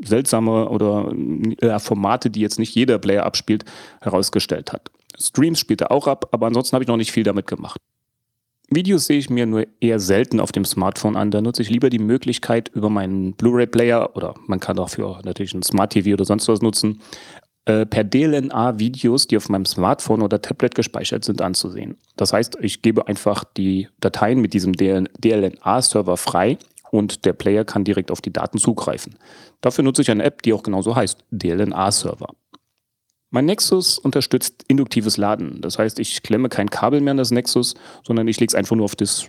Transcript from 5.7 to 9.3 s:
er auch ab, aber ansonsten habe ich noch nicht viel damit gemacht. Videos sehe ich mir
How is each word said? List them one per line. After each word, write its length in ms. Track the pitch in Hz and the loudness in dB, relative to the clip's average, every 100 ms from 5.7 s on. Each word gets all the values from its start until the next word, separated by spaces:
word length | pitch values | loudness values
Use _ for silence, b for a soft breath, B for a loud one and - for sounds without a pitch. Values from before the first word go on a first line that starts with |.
| 107 | -2
er 100 | - | 2
auch 160 | 143 143 | 2 2
ab, 220 | 139 - | -2 -2
aber 160 | 113 117 | -2 0
ansonsten 260 | 120 - | 0 0
habe 100 | 131 | 0
ich 40 | 123 | 2
noch 100 | 117 | 0
nicht 140 | 110 | 0
viel 120 | 113 | 0
damit 220 | 101 98 - | 0 0 -4
gemacht. 340 | - - - - _ _ _ _ _ _ _ _ | -8 -10 -16 -18 _ _ _ _ _ _ _ _
Videos 340 | 151 185 175 - | 0 2 2 4
sehe 140 | 147 | 0
ich 100 | |
mir 160 | 135 | 2